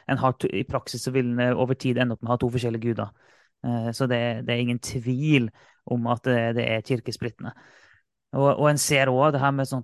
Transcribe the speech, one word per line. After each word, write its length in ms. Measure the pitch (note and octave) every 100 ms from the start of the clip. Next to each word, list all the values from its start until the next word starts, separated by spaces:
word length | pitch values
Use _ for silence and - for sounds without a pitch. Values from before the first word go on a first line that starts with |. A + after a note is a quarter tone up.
| -
En 80 | C3
har 160 | C3 -
to, 160 | -
i 140 | G2 -
praksis 400 | C3 - A#2+ -
så 80 | C3
vil 160 | B2
en, 80 | A#2+
eh, 160 | B2 A#2+
over 240 | B2 C3
tid 240 | C3 B2
ende 140 | B2 A2
opp 40 |
med 120 | A#2
å 20 | A#2+
ha 60 |
to 80 | B2+
forskjellige 400 | A#2+ A#2 A2+ A#2
guder. 240 | G#2+ G#2 _ _ _ _ _
Eh, 300 | B2 A#2+ A2+ A2+
så 140 | C3
det, 100 | A#2+ A#2+ A2+ A#2+
det 120 | A#2+
er 80 | B2
ingen 180 | A#2+
tvil 640 | - B2+ A#2 B2+ D3+ C#3+ A2+ - _ _ -
om 260 | B2 A#2
at, 160 | A#2+ C3
eh, 240 | B2 A#2 A#2
det 100 | A#2
er 160 | A2
kirkesplittende. 720 | - B2 - - A#2 - A#2+ - - - _ _ _ _ _
Og, 160 | C3+ C#3
og 200 | - D3
en 100 | D3
ser 300 | - C#3+ C3+
også 220 | B2+ D3+ C#3+
det 60 |
her 80 | C#3 C#3
med 120 | C3+
sånn 160 | C3